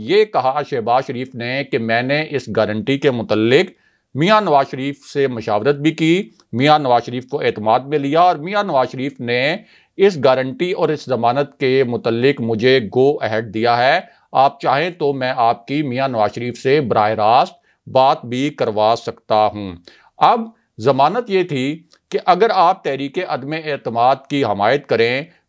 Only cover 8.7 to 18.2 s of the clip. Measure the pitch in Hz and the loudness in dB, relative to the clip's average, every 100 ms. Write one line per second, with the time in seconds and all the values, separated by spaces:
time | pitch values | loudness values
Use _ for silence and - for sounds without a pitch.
8.7 | 143 127 135 139 139 120 123 139 190 - | 0 -2 -4 -8 -8 -4 -2 -2 -4 -10
9.7 | _ _ - 196 170 135 131 131 127 180 | _ _ 0 2 4 2 2 0 -4 -4
10.7 | 185 160 151 - 123 117 131 143 - 131 | -2 -2 -4 -4 -2 0 0 -4 -2 0
11.7 | 131 123 117 117 113 131 143 113 110 127 | 2 0 -2 -2 0 0 0 -2 0 2
12.7 | 131 104 123 135 147 113 110 113 104 117 | 2 2 2 2 2 -2 -4 -4 -2 0
13.7 | 120 127 170 - _ _ 135 139 - 151 | 2 2 2 -2 _ _ 2 2 2 -2
14.7 | 131 175 170 147 139 127 131 117 117 - | 0 -2 -4 -4 -2 -4 0 0 0 -4
15.7 | 139 147 123 135 120 104 120 120 117 135 | -4 -4 -4 -2 0 -2 -2 -8 -4 0
16.7 | 147 127 117 104 107 104 123 185 - _ | 2 2 2 2 2 2 4 2 -4 _
17.7 | _ - 131 135 160 | _ -2 2 2 2